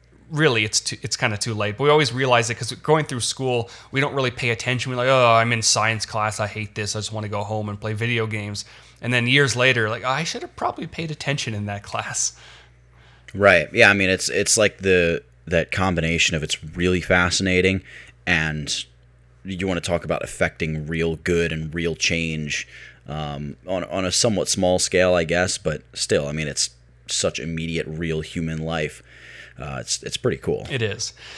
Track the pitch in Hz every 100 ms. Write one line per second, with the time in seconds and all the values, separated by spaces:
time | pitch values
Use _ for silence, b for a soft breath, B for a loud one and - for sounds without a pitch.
0 | _ _ - 147 156 113 107 - - -
1 | - - 123 104 120 107 104 104 143 151
2 | 139 123 131 120 117 117 113 123 - 156
3 | 143 131 - - 131 123 117 B B 135
4 | 139 135 131 123 123 110 123 123 131 127
5 | 127 131 120 113 117 117 110 113 107 110
6 | - 110 107 107 104 107 107 - 104 110
7 | 101 107 107 101 101 110 104 101 110 107
8 | 117 117 110 107 104 101 - B B B
9 | 117 123 120 139 139 117 131 120 110 113
10 | 123 139 165 - 359 - - - 175 -
11 | 165 151 - 147 - 104 104 101 - -
12 | - - - - B B B _ _ b
13 | b b b 98 98 87 71 101 107 101
14 | 92 92 - 73 104 113 104 - 95 90
15 | 85 80 - _ - 85 - - 95 85
16 | 80 82 - 80 73 - 78 87 90 92
17 | - 90 90 - 95 92 92 95 B B
18 | B _ - 85 78 76 71 - - _
19 | _ _ _ _ 92 90 95 87 92 87
20 | 82 80 - - 87 - 80 78 76 82
21 | 82 80 - 85 82 80 80 82 82 78
22 | - 85 82 78 73 - - B B B
23 | - 76 73 71 73 - 87 92 85 90
24 | 92 - 120 95 - - 90 90 - 92
25 | 92 90 80 85 92 - 80 76 - -
26 | - 95 71 78 76 69 - - _ _
27 | - - 90 - 80 80 82 80 - 78
28 | 82 78 82 90 80 80 80 82 76 -
29 | - B B B B - 71 65 60 -
30 | - - 117 71 - 64 - 131 107 95
31 | - - B